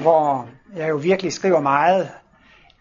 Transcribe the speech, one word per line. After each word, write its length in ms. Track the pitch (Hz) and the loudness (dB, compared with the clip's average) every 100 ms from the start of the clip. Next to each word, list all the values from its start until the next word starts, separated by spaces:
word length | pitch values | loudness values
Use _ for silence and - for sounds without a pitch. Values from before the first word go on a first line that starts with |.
hvor 460 | 151 160 147 131 117 - _ | 2 2 2 -2 -6 -20 _
jeg 140 | 185 156 | -8 -6
jo 60 | |
virkelig 380 | 151 160 190 180 | -2 0 -2 -2
skriver 260 | - 190 165 | -4 0 0
meget. 500 | 143 139 165 190 147 - _ _ _ _ _ _ | 2 2 2 2 -2 -12 _ _ _ _ _ _